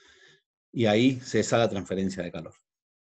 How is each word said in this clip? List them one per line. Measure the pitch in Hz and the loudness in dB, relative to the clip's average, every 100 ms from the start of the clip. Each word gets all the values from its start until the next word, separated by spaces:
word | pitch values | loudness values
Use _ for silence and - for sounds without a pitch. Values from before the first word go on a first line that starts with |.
| _ _ - _ _ _ _ | _ _ -20 _ _ _ _
Y | - 110 | 0 2
ahí | 107 127 123 | 4 4 2
cesa | - 110 98 117 | -2 -2 2 2
la | 110 | 2
transferencia | 98 90 92 95 92 | -2 -6 -4 -4 -4
de | 87 | -8
calor, | 85 82 - _ _ _ _ | -10 -14 -20 _ _ _ _